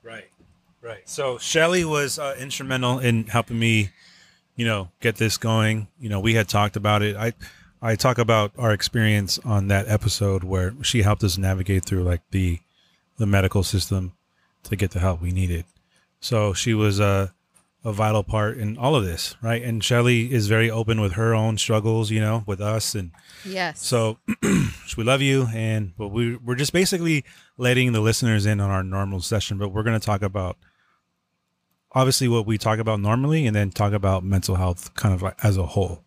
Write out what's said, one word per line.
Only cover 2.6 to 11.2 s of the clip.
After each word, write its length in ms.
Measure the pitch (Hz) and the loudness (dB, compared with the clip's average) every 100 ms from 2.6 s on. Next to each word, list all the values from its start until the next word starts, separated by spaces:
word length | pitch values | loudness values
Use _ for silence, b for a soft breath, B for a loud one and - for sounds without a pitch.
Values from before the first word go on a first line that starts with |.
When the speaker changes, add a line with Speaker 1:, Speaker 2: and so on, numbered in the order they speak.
| 135 131 123 131 | -4 -2 0 0
Speaker 1:
in 260 | 127 113 110 | 2 0 0
helping 320 | 117 113 117 | -2 -2 -2
me, 300 | 113 110 98 B B B B B _ - | 2 2 0 B B B B B _ -6
you 100 | 117 | -4
know, 240 | 104 92 _ | -2 -6 _
get 160 | 117 107 | -4 0
this 200 | 110 - | -2 0
going. 500 | 117 110 110 110 101 _ | 0 2 2 0 -6 _
You 100 | 117 | -6
know, 100 | 101 | 0
we 140 | 107 | 2
had 140 | 113 101 | 2 2
talked 280 | 104 104 104 | 0 0 0
about 260 | 104 104 | 0 2
it. 120 | 104 101 | 0 -2
I, 160 | 113 - B B B _ | -6 -6 B B B _
I 140 | 117 110 | -4 0
talk 220 | 135 120 | 2 2
about 340 | 113 110 104 - | 2 2 2 -2
our 140 | 117 | 0
experience 680 | 107 - 120 107 104 95 - | 0 0 2 2 2 0 -4
on 280 | - 104 98 | 0 0 2
that 200 | 98 98 | 0 2
episode 560 | 107 104 - 101 95 | 0 0 0 0 0
where 300 | 92 95 92 127 | 0 -2 -2 -2
she 200 | 127 120 | -2 2
helped 220 | 101 104 | 4 4